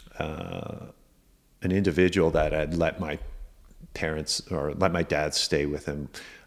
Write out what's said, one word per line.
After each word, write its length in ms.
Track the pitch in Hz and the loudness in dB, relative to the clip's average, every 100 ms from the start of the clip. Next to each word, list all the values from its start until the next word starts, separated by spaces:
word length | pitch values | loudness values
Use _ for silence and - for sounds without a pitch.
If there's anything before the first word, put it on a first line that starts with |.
| - - | -12 -8
uh, 680 | 78 76 50 - - - - - _ _ _ _ _ _ | -6 -6 -8 -8 -8 -10 -14 -20 _ _ _ _ _ _
an 100 | 90 | 0
individual 580 | 95 95 78 90 95 82 | 2 4 6 6 6 4
that 200 | 78 76 | 4 2
had 220 | 78 76 | 0 0
let 240 | 82 82 - | 2 0 0
my 180 | 80 73 - - - - - - - | -4 -6 -8 -12 -16 -20 -20 -20 -14
parents 480 | - 80 78 78 - - | -6 -4 -4 -4 -4 -4
or 220 | 80 73 | -4 -2
let 180 | - 92 | 2 2
my 100 | 87 | 2
dad 300 | 82 73 76 | 2 0 0
stay 300 | - - 76 73 | -2 0 0 0
with 200 | 73 - | -2 -4
him, 220 | 73 69 - - - | -6 -8 -12 -18 -20